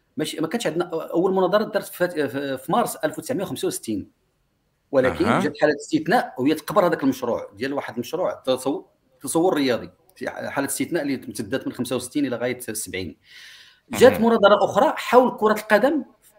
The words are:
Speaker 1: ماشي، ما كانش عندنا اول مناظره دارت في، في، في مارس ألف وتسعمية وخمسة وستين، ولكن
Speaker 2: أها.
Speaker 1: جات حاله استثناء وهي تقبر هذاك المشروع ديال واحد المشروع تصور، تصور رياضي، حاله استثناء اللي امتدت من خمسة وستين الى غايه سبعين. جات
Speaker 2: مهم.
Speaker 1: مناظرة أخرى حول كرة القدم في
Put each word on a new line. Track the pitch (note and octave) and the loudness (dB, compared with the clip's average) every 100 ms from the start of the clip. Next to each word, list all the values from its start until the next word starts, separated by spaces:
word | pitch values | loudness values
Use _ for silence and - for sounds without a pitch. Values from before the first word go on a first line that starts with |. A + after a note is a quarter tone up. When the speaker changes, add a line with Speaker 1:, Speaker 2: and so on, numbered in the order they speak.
| _ - | _ -8
Speaker 1:
ماشي، | D#3 - | -6 -4
ما | D#3+ | -4
كانش | D#3+ E3 | -4 -2
عندنا | E3 F3 | -2 -4
اول | E3 - E3+ F#3+ | -6 -2 0 2
مناظره | F#3+ F3+ G#3 | 2 4 2
دارت | G#3+ G3 - | 0 -4 -6
في، | - F3 D#3 C3+ | -2 -2 0 -2
في، | C3+ C#3+ C3 | -2 -6 -6
في | - | 0
مارس | A3 G3 - | 0 0 -2
ألف | D3+ - | -4 -4
وتسعمية | - E3 | -6 -6
وخمسة | F#3 B2 F3+ | -6 -4 -4
وستين، | - - G2 - _ _ _ _ _ _ _ _ | -4 -6 -6 -8 _ _ _ _ _ _ _ _
ولكن | C3+ B2+ F2 - | 2 2 2 2
Speaker 2:
أها. | C3+ | 2
Speaker 1:
جات | D3 - | 0 2
حاله | D3+ D3 | 2 2
استثناء | - D#3 D#3+ B3 - - | -2 -2 2 0 0 -2
وهي | C3+ | 0
تقبر | D#3 - D#3 C3+ | 0 0 2 2
هذاك | - | 2
المشروع | C3+ C3 A#2 F2+ - | 0 0 -2 -4 -6
ديال | G2 C3+ | -8 -6
واحد | C#3 B2 | -6 -6
المشروع | A#2+ - E3 D3 | -8 -6 -4 -4
تصور، | - - B2+ C3+ F3+ - _ _ _ | -2 -2 -2 -2 -4 -8 _ _ _
تصور | C3+ E3 F#3 | -2 2 2
رياضي، | D#3 C3 A2+ F2 - _ - - | 2 2 0 -4 -18 _ -12 -10
حاله | - A#2 C#3+ C3+ | -8 -6 -4 -4
استثناء | - B2+ E3 | -4 -2 -2
اللي | C#3+ C3 | -2 -4
امتدت | - G#2+ G2+ C3+ C#3 | -8 -10 -6 -6 -4
من | |
خمسة | - A#2+ B2+ | -6 -4 -4
وستين | B2 D3 C3+ | -4 -4 -2
الى | A2+ | -2
غايه | B2 B2 | -4 -4
سبعين. | - G#2+ F2+ F#2 E2+ - _ - - - - _ - | -8 -10 -8 -8 -8 -12 _ -20 -20 -20 -20 _ -8
جات | A2 B3+ | 4 6
Speaker 2:
مهم. | - A3+ | 6 2
Speaker 1:
مناظرة | A#3 G3+ G3+ F#3+ | 4 6 6 4
أخرى | G3 D4+ - | 2 2 0
حول | - B3 A#3+ - | 2 4 4 2
كرة | G#3+ | 0
القدم | G#3 - G#3 C4 D4+ - _ | 0 2 2 4 0 -4 _
في | _ | _